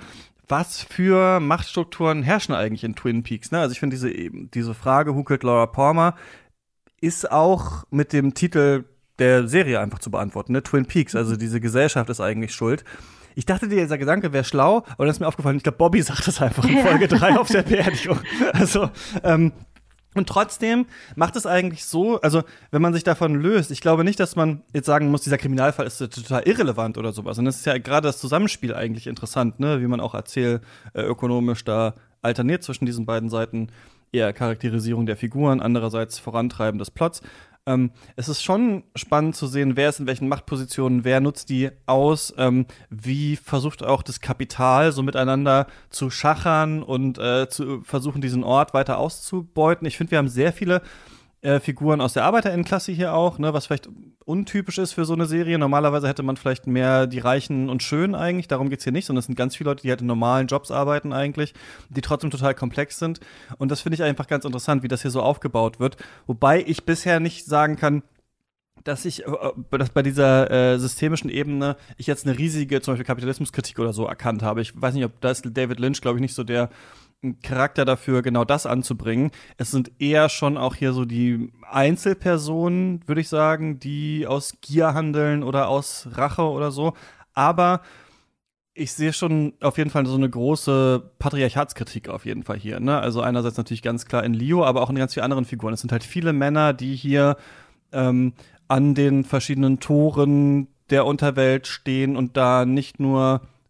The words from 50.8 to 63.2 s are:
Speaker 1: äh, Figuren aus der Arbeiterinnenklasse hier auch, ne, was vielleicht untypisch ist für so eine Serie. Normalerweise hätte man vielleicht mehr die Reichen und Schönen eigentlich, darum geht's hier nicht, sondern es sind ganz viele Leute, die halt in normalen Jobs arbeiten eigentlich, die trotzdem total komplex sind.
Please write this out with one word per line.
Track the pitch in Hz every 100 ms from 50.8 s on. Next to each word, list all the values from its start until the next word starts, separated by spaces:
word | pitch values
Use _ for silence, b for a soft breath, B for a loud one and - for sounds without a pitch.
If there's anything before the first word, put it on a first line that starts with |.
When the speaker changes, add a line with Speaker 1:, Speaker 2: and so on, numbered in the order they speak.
| B B B B B _
Speaker 1:
äh, | 143 139
Figuren | - 135 147 151
aus | 127
der | 131
Arbeiterinnenklasse | 123 226 208 175 170 190 -
hier | 170 180
auch, | 160 175 156
ne, | 151
was | 147 -
vielleicht | 139 - - - _
untypisch | - 170 196 202 190 180
ist | 185
für | -
so | 160
eine | 165 165
Serie. | 165 170 165
Normalerweise | 143 143 147 147 139
hätte | 139
man | 135 131
vielleicht | 135 127 -
mehr | 127 127 131 131
die | 127
Reichen | 123 135 - 139 131
und | 127
Schönen | - 147 185 180
eigentlich, | 165 180 165
darum | 135 139
geht's | 135
hier | -
nicht, | 135 190
sondern | 131
es | 117
sind | 123
ganz | 127
viele | - 147
Leute, | 139
die | 131
halt | 123
in | 120
normalen | 117 117 127 131
Jobs | 139 -
arbeiten | 135 139 147 147
eigentlich, | 131 143 147 151 B B B B
die | 131
trotzdem | - 147 156
total | 139 135 127
komplex | 123 117 143 -
sind. | 165 165